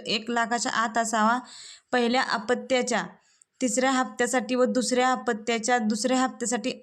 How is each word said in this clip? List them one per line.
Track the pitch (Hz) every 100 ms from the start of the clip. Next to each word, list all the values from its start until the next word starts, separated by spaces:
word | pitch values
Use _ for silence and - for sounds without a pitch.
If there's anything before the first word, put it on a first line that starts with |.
| -
एक | 214 220
लाखाच्या | 240 226 240 -
आत | - 226 220
असावा. | 226 226 214 247 262 - - - _
पहिल्या | 247 233 247
अपत्याच्या | - - 220 247 - 262 247 220 175 - _ _ _ _
तिसऱ्या | 254 208 254
हप्त्यासाठी | 262 254 - 240 254 208 247
व |
दुसऱ्या | 247 208 220 247 254
अपत्याच्या | 254 226 226 220 233 226 247
दुसऱ्या | 214 233 262 254
हप्त्यासाठी | 262 - 208 233 254 -